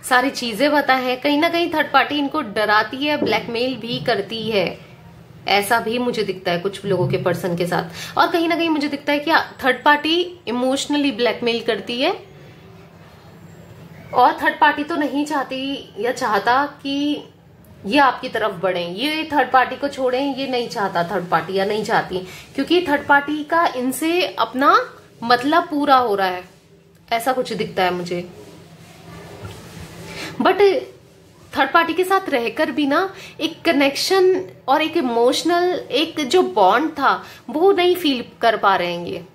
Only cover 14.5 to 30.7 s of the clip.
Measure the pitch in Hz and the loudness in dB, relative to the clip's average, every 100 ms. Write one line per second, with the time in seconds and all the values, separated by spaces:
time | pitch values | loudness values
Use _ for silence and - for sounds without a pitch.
14.5 | 302 294 294 294 330 285 269 294 302 254 | 4 2 2 -4 -2 -2 -2 -2 -2 -4
15.5 | 262 269 277 - - 233 254 247 208 196 | -6 -6 -8 -12 -6 -4 -2 0 0 2
16.5 | 254 285 - 277 277 294 294 - - - | 2 0 -6 -6 -2 -2 -4 -8 -20 -20
17.5 | - - - 190 269 269 - 254 226 214 | -20 -20 -14 0 4 4 2 -6 -2 -2
18.5 | 185 190 175 175 180 285 311 311 285 254 | -2 -2 -2 -4 -4 -4 -4 -2 0 4
19.5 | 262 247 254 285 277 262 247 277 262 269 | 4 2 -2 -6 -2 -2 0 -2 -4 -4
20.5 | 247 233 233 196 175 170 202 170 165 160 | -4 -4 -4 -2 -2 -2 -2 0 -2 0
21.5 | 190 196 214 214 190 - 180 180 - - | -2 0 -2 0 0 0 -8 -8 -16 -10
22.5 | - 269 339 349 294 285 285 285 302 294 | -6 0 2 2 -2 4 2 4 -6 -2
23.5 | 330 339 262 247 262 320 349 320 - - | 0 0 0 -4 -2 -2 0 -2 -2 -4
24.5 | 254 294 403 494 - - - 233 240 269 | 2 4 2 0 -14 -20 -12 2 2 4
25.5 | 330 349 302 294 262 247 196 190 180 180 | 2 2 -2 4 4 4 0 0 -2 -10
26.5 | - _ - _ _ - 233 233 208 202 | -20 _ -20 _ _ -6 -2 0 -2 -2
27.5 | 208 214 165 185 180 175 175 175 - - | -4 -4 2 2 2 -4 -6 -6 -16 -20
28.5 | - - - - - - - - - - | -20 -20 -20 -20 -20 -20 -18 -18 -16 -16
29.5 | - - - - - - - - - 330 | -16 -18 -18 -18 -16 -16 -14 -14 0 0
30.5 | 370 403 | 4 4